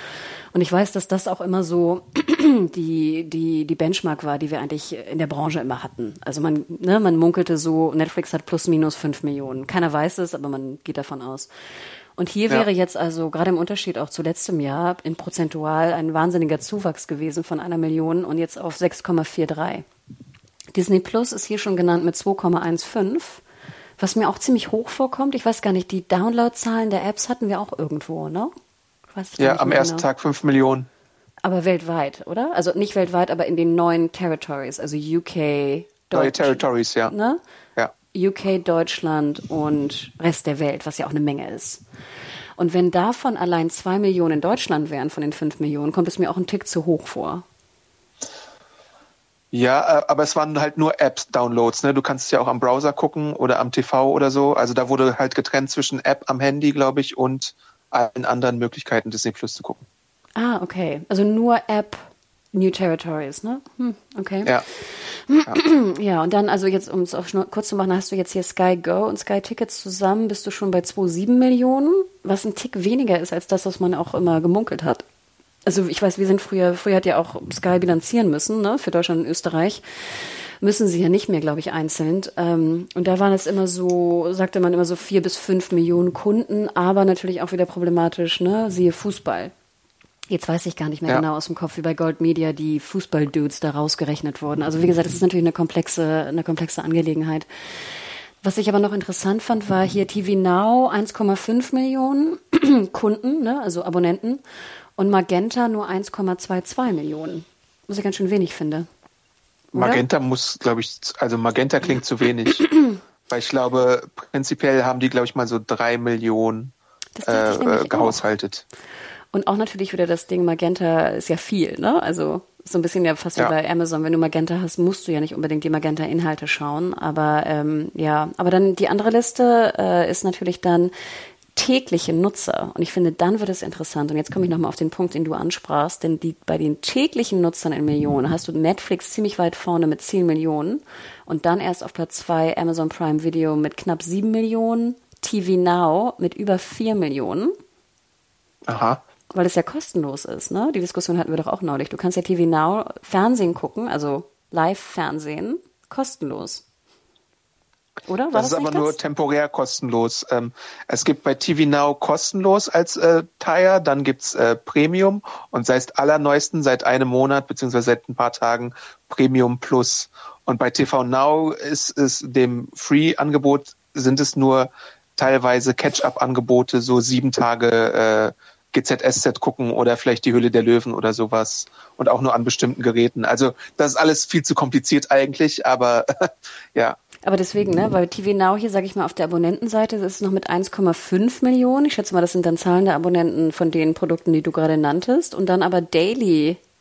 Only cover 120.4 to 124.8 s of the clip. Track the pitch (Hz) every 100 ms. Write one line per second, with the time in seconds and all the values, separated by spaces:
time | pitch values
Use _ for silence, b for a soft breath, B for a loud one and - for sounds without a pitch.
120.4 | 175 165 175 180 170 165 - - - 180
121.4 | - 202 - - 214 302 - 170 151 170
122.4 | - _ - 185 170 190 170 151 175 -
123.4 | 123 156 156 170 165 156 156 165 160 165
124.4 | 160 175 175 -